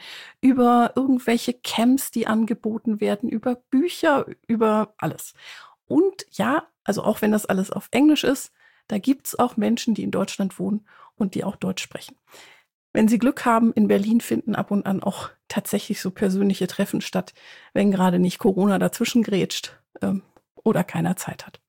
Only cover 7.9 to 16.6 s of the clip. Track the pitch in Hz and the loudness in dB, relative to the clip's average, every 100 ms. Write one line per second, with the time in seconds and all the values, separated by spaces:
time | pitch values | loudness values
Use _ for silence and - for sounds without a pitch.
7.9 | 233 302 302 - 269 - _ _ _ - | 4 4 4 2 -2 -6 _ _ _ -6
8.9 | 208 262 277 - - 247 233 208 240 - | -2 0 -2 -2 -2 -2 0 0 0 0
9.9 | 202 196 - 196 - 196 - 190 214 - | -2 -2 -2 -4 -4 -6 -4 -4 -4 -6
10.9 | - - - 196 - 196 - 185 185 - | -20 -12 -4 -4 -4 -6 -6 -6 -6 -10
11.9 | - - - _ - - _ _ _ _ | -12 -16 -20 _ -20 -20 _ _ _ _
12.9 | - 214 220 254 - 247 226 226 220 202 | 2 4 4 2 0 2 4 4 4 4
13.9 | 202 208 226 - - - 202 - 202 - | 2 2 0 0 -4 -2 -4 -2 -2 -2
14.9 | 190 196 - - - - - - 196 - | -4 -4 -6 -10 -16 -10 -8 -4 -4 -4
15.9 | 208 190 - 196 190 202 190 | -6 -6 -2 -2 0 0 0